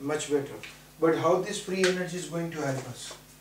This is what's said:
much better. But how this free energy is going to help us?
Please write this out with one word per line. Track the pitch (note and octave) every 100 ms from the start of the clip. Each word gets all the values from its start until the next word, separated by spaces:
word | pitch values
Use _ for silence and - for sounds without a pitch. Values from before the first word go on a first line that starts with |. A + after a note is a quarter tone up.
much | C#3+ D3+ C#3
better. | C#3+ C#3 - - - - -
But | D#3+ D#3
how | E3 F3+
this | G3+ -
free | - F#3+ F3+
energy | F3+ D#3+ F3+
is | D3+
going | E3 E3
to | D#3
help | C#3 C3 B2
us? | - - - - -